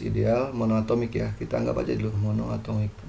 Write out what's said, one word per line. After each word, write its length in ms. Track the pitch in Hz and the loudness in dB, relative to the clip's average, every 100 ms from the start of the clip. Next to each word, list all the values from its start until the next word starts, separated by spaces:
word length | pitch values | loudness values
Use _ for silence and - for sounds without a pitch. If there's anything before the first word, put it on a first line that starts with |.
| 110 | -2
ideal 480 | 107 107 117 135 | 0 4 2 2
monoatomik 560 | 123 113 110 110 117 117 | 0 2 2 4 2 2
ya, 240 | 113 110 104 | -2 -2 -4
kita 220 | - 120 | -4 -2
anggap 240 | 120 - | 0 0
aja 160 | - 113 | 0 0
dulu 160 | 110 104 | 0 0
monoatomik, 800 | 107 107 117 110 - 110 107 - | 0 0 0 -4 -2 -2 -2 -4